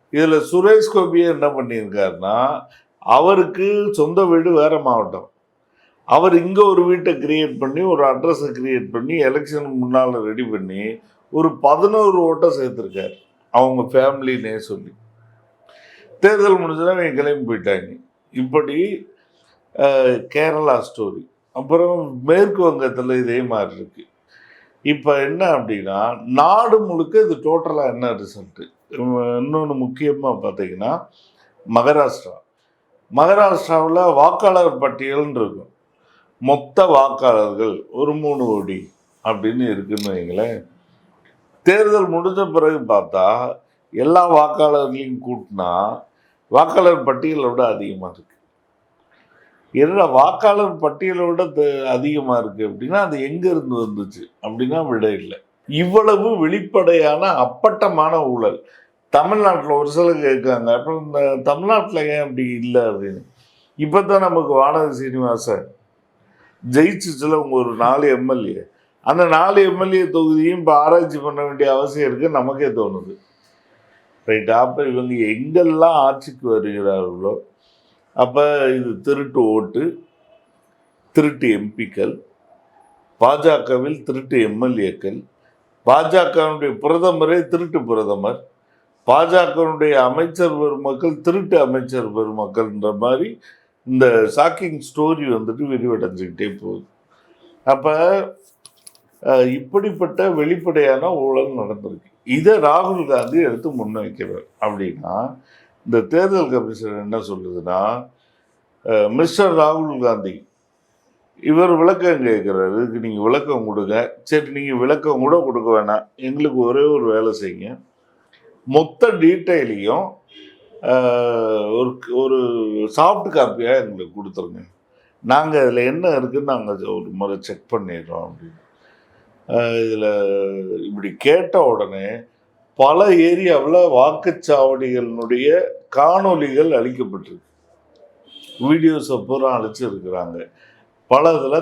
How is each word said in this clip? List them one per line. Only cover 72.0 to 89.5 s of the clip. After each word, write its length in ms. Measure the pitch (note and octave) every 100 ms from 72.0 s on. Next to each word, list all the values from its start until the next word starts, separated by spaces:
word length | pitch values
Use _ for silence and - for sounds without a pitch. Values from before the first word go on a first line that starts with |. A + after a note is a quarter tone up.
| C#3
இருக்கு, 200 | A#2+ D#3+
நமக்கே 380 | D3 B2+ C#3 C#3
தோணுது. 460 | A2+ G#2 F#2+ F2 G2 _ _ _ _ _ _ _ _ _ _ -
ரைட்? 220 | A2 G#2+
அப்ப 380 | A2+ - - C#3
இவங்க 260 | B2+ B2+
எங்கெல்லாம் 840 | B2 A2 A2+ C#3+ E3+ E3+ D#3 E3 D#3 C3+
ஆட்சிக்கு 420 | C3+ C3+ B2+ B2
வருகிறார்களோ, 840 | A2 G#2 G2+ G2 F#2+ F#2 F2+ G2 G#2 - _ _ _ _ _ _ -
அப்ப 220 | B2 C3 D3 D3 C3 C3
இது 260 | A#2+ G2
திருட்டு 400 | A#2 C#3+ C#3 C3
ஓட்டு, 400 | A2+ A2 G2 B2 E3 E3 - _ _ _ _ _ _ _ _ _ _ -
திருட்டு 320 | D3 C#3+ A#2
எம் 200 | G#2 G#2 A2
பிக்கள், 380 | G2+ G2+ G2 - - _ _ _ _ _ _ _ _ -
பாஜகவில் 840 | A#2+ D3+ D#3+ D3 - B2+ C#3 D3+
திருட்டு 340 | - C3 C3 C3
எம் 200 | G#2+ G#2+
எல் 200 | B2+ A#2
ஏக்கள், 380 | G2 - F#2+ G#2 - _ _ _ _ _ A#2+
பாஜகவினுடைய 840 | C#3+ D#3+ F3+ E3 E3 D#3 D3+ C#3+ A2+
பிரதமரே 640 | D3 E3+ F3+ E3 D#3 F3 -
திருட்டு 320 | E3+ F3 D#3+
பிரதமர், 560 | A#2 A2 G#2 G2 G2+ B2 - _ _ _ _ _ -
பாஜகவினுடைய 840 | C3+ E3+ F3+ E3+